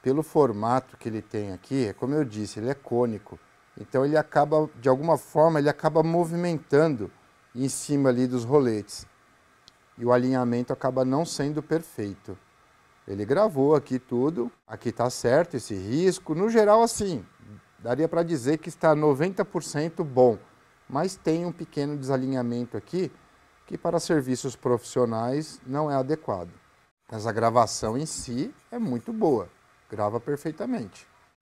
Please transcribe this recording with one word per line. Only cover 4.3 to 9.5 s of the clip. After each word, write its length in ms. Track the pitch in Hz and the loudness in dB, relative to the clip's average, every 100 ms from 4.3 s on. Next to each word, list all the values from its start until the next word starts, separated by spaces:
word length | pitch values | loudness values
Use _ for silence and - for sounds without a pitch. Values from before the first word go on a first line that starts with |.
| 151 147 156 151 117 | 2 4 2 0 0
de 120 | 127 | 2
alguma 260 | 131 165 | 2 2
forma, 440 | 147 - 147 160 156 | 0 0 4 4 4
ele 100 | 147 | 0
acaba 320 | - 160 160 | 0 0 2
movimentando 1080 | 160 170 165 170 175 160 - 139 160 123 95 _ _ _ _ | 2 0 0 -2 -2 -4 2 4 4 0 -6 _ _ _ _
em 160 | 120 135 | -6 -4
cima 400 | - - 143 135 | -4 -2 2 2
ali 160 | 123 | 2
dos 200 | 127 127 | 0 -2
roletes. 600 | 113 147 123 110 101 - - _ _ _ _ | 2 4 4 -2 -6 -16 -18 _ _ _ _